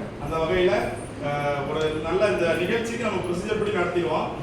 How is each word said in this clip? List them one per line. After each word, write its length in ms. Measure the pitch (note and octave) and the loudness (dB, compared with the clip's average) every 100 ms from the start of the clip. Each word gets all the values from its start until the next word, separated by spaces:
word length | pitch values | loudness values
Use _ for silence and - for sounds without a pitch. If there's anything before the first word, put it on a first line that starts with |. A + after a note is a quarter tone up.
| - - | -6 -8
அந்த 160 | C#3+ D#3+ | -4 -2
வகையில, 360 | D#3+ F#3 F3+ G#3 - - - - | 2 4 4 4 0 -4 -8 -6
அஹ், 360 | C#3+ D3 C#3+ C#3+ C#3+ | -4 -2 0 0 -2
ஒரு 160 | D#3 D#3 D#3 | 0 0 0
நல்ல 180 | D#3+ F3+ G#3 | 0 2 2
இந்த 260 | F3 E3+ | 2 2
நிகழ்ச்சிக்கு 500 | D#3+ F3+ A3+ A3+ A#3 | 2 2 0 0 -2
நம்ம 180 | A3+ F#3 | -2 -2
ப்ரொசீஜர் 380 | F3 F3 G3+ G#3+ | -2 -2 -2 0
படி 120 | G3+ | 0
நடத்திடுவோம். 560 | F#3+ F3 F3 D#3+ D3+ - - | 0 2 2 2 0 -2 -4